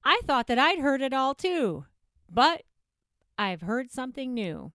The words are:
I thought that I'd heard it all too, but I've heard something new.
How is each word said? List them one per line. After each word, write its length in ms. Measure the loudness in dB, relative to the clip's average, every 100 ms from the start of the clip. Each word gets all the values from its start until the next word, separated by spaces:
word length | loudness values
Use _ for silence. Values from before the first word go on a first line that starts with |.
I 200 | 2 0
thought 220 | 2 0 2
that 120 | 4
I'd 200 | 4 4
heard 240 | 0 0
it 100 | 0
all 220 | 0 -2
too, 500 | 0 -2 0 -2 -4 -12 _ _ _ _
but 320 | 4 4 4 -8 _ _ _ _ _ _ -6
I've 240 | -4 -4
heard 300 | -4 -4 -4
something 420 | -8 -8 -8 -6
new. 400 | -4 -4 -6 -12